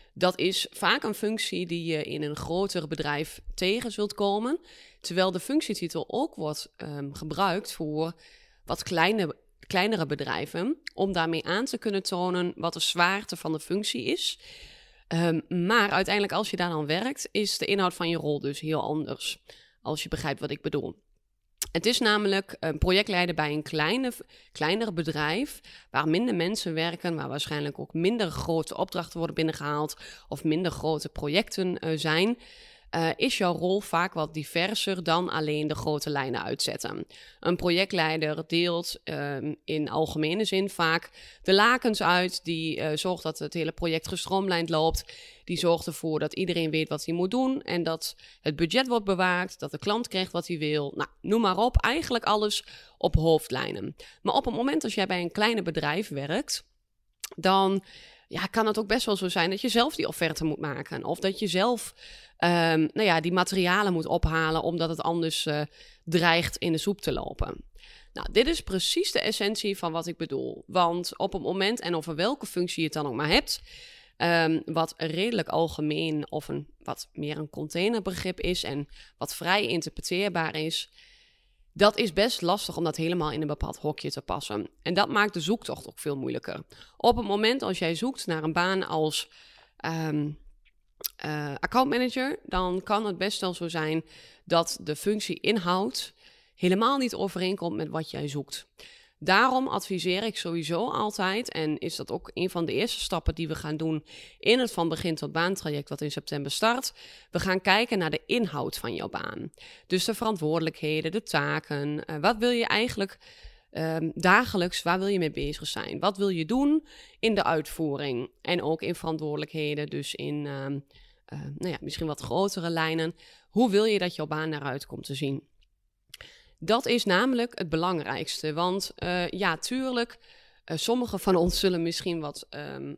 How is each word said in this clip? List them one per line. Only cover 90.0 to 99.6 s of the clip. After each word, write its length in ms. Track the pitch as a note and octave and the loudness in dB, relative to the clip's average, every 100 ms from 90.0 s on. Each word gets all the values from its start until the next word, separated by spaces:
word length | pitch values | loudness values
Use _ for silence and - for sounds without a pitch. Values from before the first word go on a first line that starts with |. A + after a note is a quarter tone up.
| D#3+ D3+ D3 D3+ - - _ _ _ - - - | -2 0 -2 -6 -16 -20 _ _ _ -10 -10 -8
eh, 400 | - D3+ D3 C#3 | -6 -4 -6 -4
accountmanager, 800 | - A#3+ C4 A#3+ B3+ C4 C4 - - | 0 2 2 2 0 0 -4 -4 -4
dan 380 | F#3 F#3 F#3 | -2 0 -2
kan 220 | F#3+ G#3 G#3+ | 0 0 0
het 120 | F3 | -2
best 240 | G3 - | -2 -2
wel 120 | F#3 | -4
zo 140 | E3+ E3+ | -4 -4
zijn 360 | E3 D#3 D#3+ - - - - - | -2 -2 -2 -4 -12 -20 -18 2
dat 340 | E3+ E3+ - | 2 2 -2
de 140 | F3 D3+ | -6 -4
functie 440 | G3+ G#3+ - E3 | -2 -2 -2 -2
inhoud 760 | - A3 F3 F#3 A3 - - - - - _ _ | 0 2 2 0 0 -4 -8 -12 -20 -20 _ _
helemaal 420 | F3+ F#3+ A#3 C#4 | 2 4 4 4
niet 180 | B3 - | 0 -2
overeenkomt 600 | G3 F#3 F#3 G3 E3+ - | -4 -2 -2 -2 -4 -4
met 140 | D#3+ | -4
wat 220 | D#3+ D#3+ | -4 -6
jij 160 | C3+ D3 | -6 -6
zoekt. 400 | C#3+ C#3 - - - - - - _ | -6 -8 -12 -16 -20 -20 -20 -20 _
Daarom 460 | D#3 G3 B3+ B3+ | 2 6 6 4